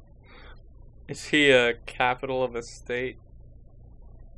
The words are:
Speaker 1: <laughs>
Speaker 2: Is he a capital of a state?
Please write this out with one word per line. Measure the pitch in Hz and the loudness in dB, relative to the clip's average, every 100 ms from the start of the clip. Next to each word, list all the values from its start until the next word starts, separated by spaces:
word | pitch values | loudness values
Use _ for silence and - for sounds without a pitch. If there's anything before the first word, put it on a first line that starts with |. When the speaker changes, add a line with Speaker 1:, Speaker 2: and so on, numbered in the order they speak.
| - - - - | -20 -20 -20 -20
Speaker 1:
<laughs> | - - - - - - - | -20 -20 -20 -20 -20 -18 -14
Speaker 2:
Is | 139 - | -14 -2
he | 151 143 | 4 6
a | 127 120 | 6 4
capital | 117 - - 127 127 135 131 | 0 -6 -2 0 0 -4 -2
of | 127 | -2
a | 117 | -4
state? | 117 - - 123 127 123 - - - - - - - - - - - | -10 -12 -8 -6 -6 -10 -18 -20 -20 -20 -20 -20 -20 -20 -20 -20 -20